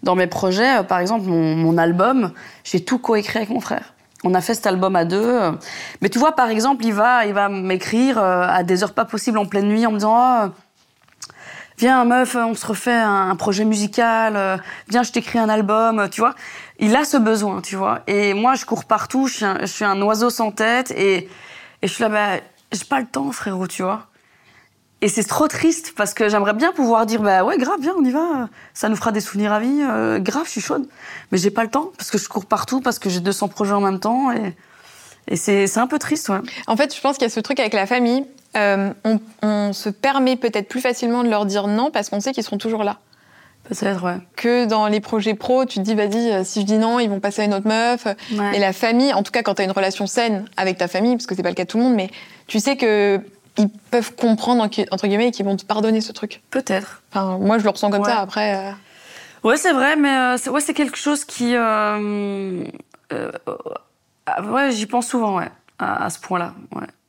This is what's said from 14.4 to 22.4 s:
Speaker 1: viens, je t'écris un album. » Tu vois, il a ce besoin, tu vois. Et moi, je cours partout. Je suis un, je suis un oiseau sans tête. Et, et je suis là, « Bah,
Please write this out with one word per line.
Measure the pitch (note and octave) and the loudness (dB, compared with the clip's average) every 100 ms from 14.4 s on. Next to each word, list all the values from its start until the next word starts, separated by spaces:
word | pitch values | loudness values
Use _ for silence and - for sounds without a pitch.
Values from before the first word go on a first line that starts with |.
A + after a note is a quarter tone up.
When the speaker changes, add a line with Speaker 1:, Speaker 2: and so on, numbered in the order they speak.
| F#3+ F#3+ - - - | -2 -2 -6 -18 -2
Speaker 1:
viens, | A#3 | 0
je | A3+ | 0
t'écris | - - A#3+ | -2 -2 0
un | A3 | 2
album. » | G#3+ G3+ G#3+ A3+ A3+ G3 | 2 2 2 2 2 -2
Tu | - | 0
vois, | A#3 B3+ - - - _ | 0 0 -16 -18 -20 _
il | G#3+ B3 | 2 4
a | D4 | 4
ce | D4 | 2
besoin, | A3+ A3 G#3 F#3+ | 4 2 0 -4
tu | - F#3+ | -6 -4
vois. | G3 A3+ - | -2 -2 0
Et | G3+ G3+ | 0 2
moi, | G3 A#3 C4 | 2 2 0
je | - | -2
cours | - - | -6 0
partout. | G#3+ - B3+ C4 | -2 0 0 0
Je | - | 0
suis | G#3 | -2
un, | F#3+ | -2
je | F#3+ | -4
suis | - G#3+ | -4 -2
un | G3 | 0
oiseau | G3+ G#3+ A#3+ | 0 2 0
sans | A#3+ A3 | 0 -4
tête. | G#3 A3 A#3+ B3+ | 0 0 0 -2
Et, | - G3 G3 - - - - - _ | 0 2 0 -2 -18 -20 -20 -20 _
et | G3 | -6
je | |
suis | - | -2
là, « | A3+ | 0
Bah, | G#3+ G#3 F#3 | 2 0 -2